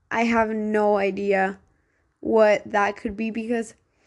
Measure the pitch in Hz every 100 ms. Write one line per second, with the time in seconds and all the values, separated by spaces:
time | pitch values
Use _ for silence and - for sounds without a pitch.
0 | - 220 233 233 220 220 214 214 208 208
1 | 196 196 202 196 190 196 _ _ _ _
2 | _ _ - 220 214 202 208 208 202 202
3 | 233 202 226 220 220 240 226 - _ _